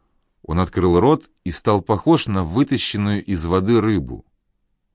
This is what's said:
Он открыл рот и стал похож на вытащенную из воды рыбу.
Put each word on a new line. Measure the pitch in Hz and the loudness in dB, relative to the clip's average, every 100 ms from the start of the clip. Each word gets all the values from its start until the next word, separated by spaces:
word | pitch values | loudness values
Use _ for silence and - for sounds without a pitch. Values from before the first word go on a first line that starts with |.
| _ _ _ _ - | _ _ _ _ -6
Он | 80 | -2
открыл | 90 - 90 87 | -2 0 2 4
рот | 120 160 - _ | 4 2 -2 _
и | - | -12
стал | - - 104 | -6 -2 0
похож | - 104 156 165 - | 0 -2 2 2 0
на | 95 | -4
вытащенную | 82 101 139 123 - 107 101 101 | -2 -2 -2 -2 -4 -2 -2 -2
из | - 92 | -2 -4
воды | 82 92 95 117 | -2 0 2 2
рыбу. | 107 98 64 57 - _ _ _ _ _ _ | 2 0 -4 -10 -16 _ _ _ _ _ _